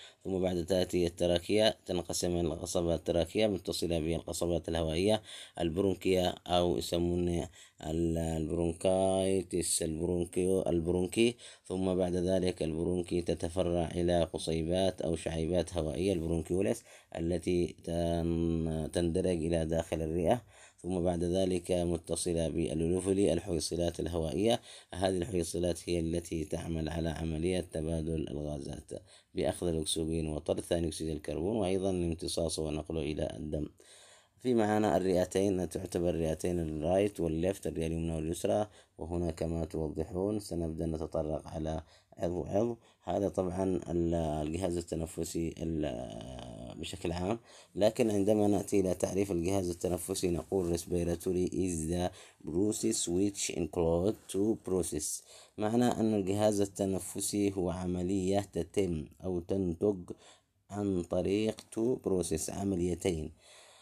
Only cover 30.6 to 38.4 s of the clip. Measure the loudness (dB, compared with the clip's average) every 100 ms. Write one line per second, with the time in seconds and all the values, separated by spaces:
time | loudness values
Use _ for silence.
30.6 | 0 0 0 -2 -4 -4 -4 -2 -2 0
31.6 | 0 0 0 0 -2 -2 -4 -2 -2 -2
32.6 | -2 -4 -4 -4 -2 -2 -4 -4 -6 -4
33.6 | -4 -10 -20 -20 -20 -20 _ _ 2 4
34.6 | 4 4 4 4 4 2 4 2 2 2
35.6 | 0 -4 -4 0 0 2 0 0 0 0
36.6 | -2 -2 2 2 2 0 -2 0 0 -2
37.6 | -6 -2 -2 0 -2 -2 -2 -2